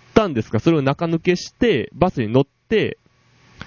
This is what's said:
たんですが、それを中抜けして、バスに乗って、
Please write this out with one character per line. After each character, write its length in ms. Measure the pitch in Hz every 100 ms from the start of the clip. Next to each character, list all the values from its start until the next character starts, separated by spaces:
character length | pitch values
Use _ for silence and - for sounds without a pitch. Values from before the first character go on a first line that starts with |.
| _
た 140 | - 208
ん 60 |
で 80 | 123
す 80 | -
が、 80 | 110
そ 120 | -
れ 60 | 160
を 60 |
中 220 | 131 143 170
抜 140 | 165
け 160 | 180 175
し 160 | -
て、 380 | - 240 151 98
バ 180 | - 180
ス 100 | 151
に 100 | 107
乗 100 | 123
っ 40 | 139
て、 540 | _ - 220 127 - _ _ _ _ _ -